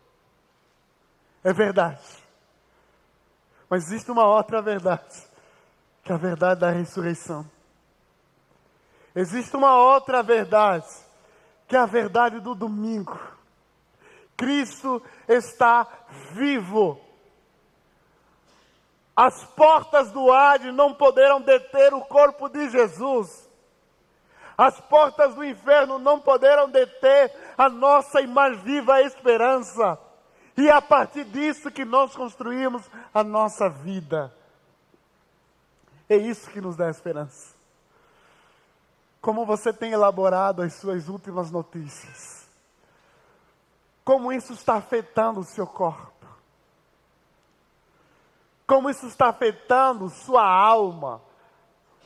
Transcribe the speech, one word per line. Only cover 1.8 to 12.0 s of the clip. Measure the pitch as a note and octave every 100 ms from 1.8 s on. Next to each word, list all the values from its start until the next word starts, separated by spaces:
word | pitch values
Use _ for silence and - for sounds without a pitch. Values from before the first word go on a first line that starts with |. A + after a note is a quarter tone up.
| E3+ C#3 - - _ _ _ _ _ _ _ _ _ _ _ _ _ _ -
Mas | F#3 D#3+
existe | A3 A#3
uma | A#3 G#3+
outra | G#3+ G#3+ A3
verdade, | G#3 G3+ F3+ E3 - - _ _ _ _ _ _ _ _
que | -
é |
a | E3+
verdade | F3+ E3 F3+ F3+
da | F3
ressurreição. | F3 E3 F#3+ E3+ E3 - D3+ D#3 _ _ _ _ _ _ _ _ _ _ _ _ _ _ _ _
Existe | F3+ F3+ A#3 A#3 C#4
uma | C4+ B3+
outra | B3 C4+ C4+ B3+
verdade, | A3 A3+ F#3+ G#3+ G#3 F3 - - _ _ _ _ _ _ -
que |
é | B3+
a | A3+
verdade | A#3